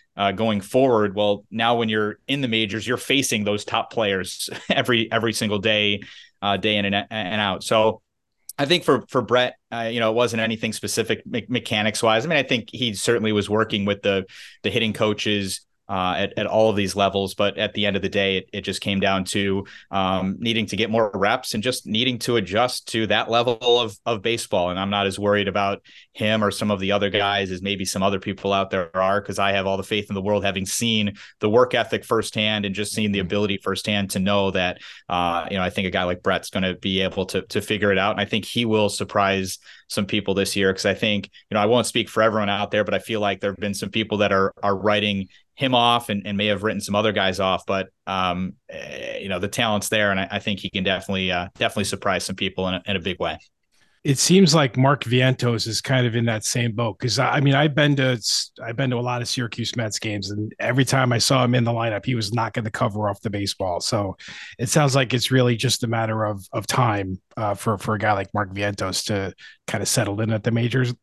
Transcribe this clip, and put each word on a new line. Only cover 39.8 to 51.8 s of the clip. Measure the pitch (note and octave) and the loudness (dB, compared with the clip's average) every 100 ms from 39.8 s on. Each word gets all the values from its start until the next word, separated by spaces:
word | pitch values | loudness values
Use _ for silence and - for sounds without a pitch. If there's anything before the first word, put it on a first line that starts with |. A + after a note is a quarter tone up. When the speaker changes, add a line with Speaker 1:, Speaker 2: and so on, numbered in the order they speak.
| - | -8
Speaker 1:
some | - G2+ | -4 -2
people | G#2+ G2 | -2 0
this | F#2+ F#2+ G2+ | 0 0 2
year, | F#2+ | 2
'cause | F#2 G2+ | 2 0
I | |
think, | F#2 A2 G#2 - - _ | 2 0 0 -4 -16 _
you | |
know, | G#2 | 0
I | G#2+ | 4
won't | A#2+ G#2+ | 4 2
speak | A#2+ A2 | -2 0
for | A2 | 2
everyone | A2 G#2+ G2+ | 4 4 0
out | G2+ G2+ | -2 0
there, | G#2+ | 0
but | G2 | 0
I | F#2+ | -2
feel | - G#2+ | -2 -2
like | G2+ G2 | -2 -2
there | G2+ | -4
have | F#2+ | -4
been | G#2 | -6
some | G2 G2 | -4 -4
people | A2 A2 G#2 | -2 -2 2
that | G2+ | 2
are, | F#2+ F#2+ - | 4 2 0
are | G2+ G2 | -2 0
writing | G#2 G#2 G#2 G2 F#2+ - _ | 2 2 2 -2 -4 -12 _
him | - C3+ | -4 2
off | B2 A#2+ A#2+ - | 4 4 2 0
and, | G2+ G#2 | -4 -2
and | G2+ | 0
may | G#2 | 0
have | F#2+ | 2
written | G#2+ G2+ | 0 -2
some | G2 | -2
other | G2+ A2 | 0 2
guys | G2+ F#2+ F#2 | 2 0 2
off, | F#2+ F2+ - | 0 0 0
but, | F#2+ F#2 _ - | -2 -4 _ -6
um, | F#2+ F#2 F2+ F#2 - - | 0 0 0 -4 -8 -16
eh, | D#2+ D2 C2+ B1 - | -14 -12 -12 -10 -10
you | G2 | -6
know, | F#2 | -4
the | G2+ | -4
talent's | - A#2 G#2 - | -2 0 0 0
there, | A2 G2+ | 2 2
and | F#2+ | 0
I, | F#2+ | -2
I | G2+ | -4
think | A2 F#2+ | -4 -6
he | F#2+ | -6
can | G2 | -2
definitely, | G2 F#2 - F#2+ F#2 | 0 -2 -2 -2 0
uh, | F2 F2+ - | -2 -4 -2
definitely | A2+ A2 | -2 0